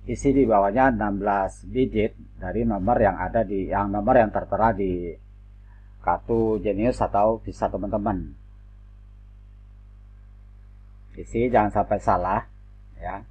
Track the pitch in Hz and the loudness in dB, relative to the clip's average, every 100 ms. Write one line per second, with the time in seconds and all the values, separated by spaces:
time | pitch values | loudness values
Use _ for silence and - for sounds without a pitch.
0 | - 117 139 135 123 104 98 107 135 113 | -8 -2 0 2 4 4 4 2 2 2
1 | 104 101 101 98 95 - 92 113 127 104 | -2 -2 -2 0 -2 -6 -6 -2 0 0
2 | 107 - - - 92 98 117 101 92 123 | -2 -4 -20 -12 -6 -2 -2 0 0 4
3 | 104 87 92 117 101 98 87 95 101 104 | 2 2 -2 -2 0 -2 -2 -2 -2 -2
4 | 104 131 107 98 - 98 110 98 98 90 | 4 4 4 0 -4 2 2 2 -2 -2
5 | - - - - - - - - - - | -6 -10 -18 -20 -20 -20 -20 -20 -20 -6
6 | - 87 - 117 110 110 95 98 117 123 | -2 -2 0 0 2 0 0 0 0 0
7 | 92 101 107 113 98 - 98 101 101 104 | 0 2 2 2 -6 -4 -4 -2 -4 -2
8 | 104 92 78 - - - - - - - | -2 -4 -6 -14 -20 -20 -20 -20 -20 -20
9 | - - - - - - - - - - | -20 -20 -20 -20 -20 -20 -20 -20 -20 -20
10 | - - - - - - - - - - | -20 -20 -20 -20 -20 -20 -20 -20 -20 -20
11 | - - - 113 123 117 104 107 101 104 | -20 -16 -8 -2 2 2 2 0 -2 -2
12 | - 92 90 104 - - - - - - | 0 0 0 -4 -6 -20 -20 -20 -20 -14
13 | 90 98 - | -12 -12 -16